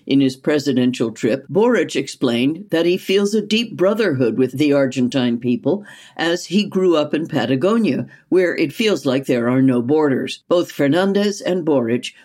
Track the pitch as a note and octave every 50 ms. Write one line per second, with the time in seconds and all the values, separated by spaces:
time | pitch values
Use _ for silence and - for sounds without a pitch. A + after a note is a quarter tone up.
0 | - - C3+ C#3 C#3 C3 C3 - - E3 D3+ D3 C3+ C#3+ B2+ B2+ B2 B2+ B2 -
1 | B2+ A2+ G#2+ - - A2+ A2+ C3+ - - C#3 F#3+ A3 B3 A#3+ F#3+ D#3 - - C#3+
2 | - - - - - B2 A#2 A#2 B2+ C#3 D#3+ F3 G#3 - E3+ D#3+ E3+ F3 F3+ -
3 | - - F#3+ G3+ G3+ G3+ A3 G#3+ - G#3 G#3+ A3 A#3+ A3+ D3+ C#3 F3 G3 A3 G#3+
4 | A3 F3+ C#3+ B2+ C3 A2+ A2 A#2+ C3 B2+ C#3 C3 D3+ C#3+ C#3+ C#3+ C3+ B2+ B2 C3+
5 | B2 A#2 - C3+ B2 B2 A#2 A#2 - B2 A#2+ A2+ - C3+ F3 G#3 G3+ - - -
6 | - - - - D#3+ E3 E3+ F3 - - E3+ G#3 G3+ E3 - F#3+ F#3 F#3 E3 D3+
7 | D3 C#3+ - D3+ E3 - D#3 C3+ G#2+ A#2 C3+ C3 - G3 A3+ A#3 G#3+ D#3+ B2 -
8 | B2+ - - - _ - D#3+ F#3 F3+ E3+ - - D#3+ C#3+ - - A3+ G#3+ F#3 C#3
9 | - C#3 B2 C#3 C#3 - C3 A#2+ A#2+ A#2+ B2+ C3 C3 C3 B2+ B2 A#2+ A#2+ D3+ D#3
10 | D#3 C#3+ B2+ A#2 - - - - _ - E3+ F3 E3 - - - C#3+ C#3 C#3+ F3+
11 | F#3+ G3 G3 G3+ G3+ G#3 G3 - - - F3+ F#3 D#3 D#3+ D3 C3 A#2+ A2+ B2 B2
12 | - - - -